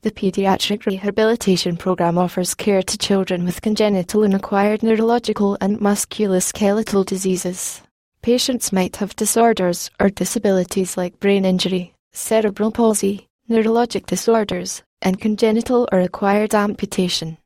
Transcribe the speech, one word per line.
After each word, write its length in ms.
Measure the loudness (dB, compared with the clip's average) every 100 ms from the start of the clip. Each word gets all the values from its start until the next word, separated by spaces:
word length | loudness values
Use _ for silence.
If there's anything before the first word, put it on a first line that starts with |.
The 80 | -6
Pediatric 720 | -2 -2 0 0 0 -2 -2
Rehabilitation 920 | -4 -4 -2 0 2 2 2 2 0 -4
Program 420 | -2 0 2 2
offers 360 | 0 -2 -4
care 280 | -2 0 0
to 160 | 0 -6
children 460 | 0 0 0 -2
with 180 | -2 -4
congenital 600 | -4 0 2 2 0 2
and 100 | 2
acquired 480 | 2 0 0 2 2
neurological 760 | 2 2 2 2 0 0 0 0
and 180 | -2 0
musculoskeletal 1300 | 0 0 -4 -2 0 2 0 0 2 2 0 0 0
diseases. 760 | -2 -2 -2 -4 -8 -10 -12 _ _ _ _
Patients 520 | 0 2 2 -2 0
might 240 | 0 0 -2
have 180 | -8
disorders 760 | -4 0 4 4 4 0 -2 -8 _
or 80 | 0
disabilities 880 | 0 -4 -2 0 0 0 -2 -4 -4
like 240 | -6 _
brain 240 | 0 2
injury, 500 | 2 0 0 -4 -6 _ _
cerebral 640 | -12 0 0 0 -2 -4
palsy, 560 | 2 2 2 -2 -4 _ _ -2
neurologic 580 | 0 2 2 0 -2 -4
disorders, 760 | -2 2 2 0 -4 -6 -12 _ _
and 180 | -2 0
congenital 680 | -2 2 2 2 2 0 2
or 80 | 2
acquired 520 | 0 0 0 2 2
amputation. 840 | 0 0 -2 -4 -2 -2 -2 -6 -12